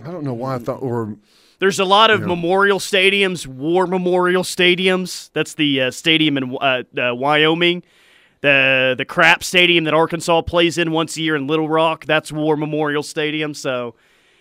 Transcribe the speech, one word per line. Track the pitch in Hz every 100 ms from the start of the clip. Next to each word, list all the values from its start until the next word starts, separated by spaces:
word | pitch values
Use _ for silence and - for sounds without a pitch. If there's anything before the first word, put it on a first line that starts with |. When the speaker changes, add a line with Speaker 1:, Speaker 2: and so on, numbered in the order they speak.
Speaker 1:
I | 120
don't | 175
know | 143
why | 117 131 131
I |
thought, | 120 123
or | 135 117 110 107 _ _ _ -
Speaker 2:
There's | 190 185
a |
lot | 185 202 220
of | 208
Speaker 1:
Yeah. | 165
Speaker 2:
memorial | 175 170 190 196 196
stadiums, | - 196 190 202 196 170 139
war | 131 147 175 180
memorial | 185 180 180 180 185
stadiums. | 180 - 180 180 185 185 180 - -
That's | 151 151
the, | - 147 135
uh, | 131
stadium | 120 170 160 156 139
in, | 127 127
uh, | 135 127 - 143
uh, | 123
Wyoming. | 123 135 151 156 165 175 180 - _ _ _ _ _
The, | 143 139 135 131 131 127
the |
crap | 135 - 165 170
stadium | - 185 175 170
that | 156
Arkansas | 151 160 170 165 165
plays | 165 175 170 147
in | 165
once | 160 156 -
a |
year | 160 151
in | 135
Little | 156 156
Rock, | 160 160 160 139
that's | 156 -
War | 151 151 151
Memorial | 151 151 151 147
Stadium. | 143 165 151 156 151
So | 143 143 127 120 - _ _ _ _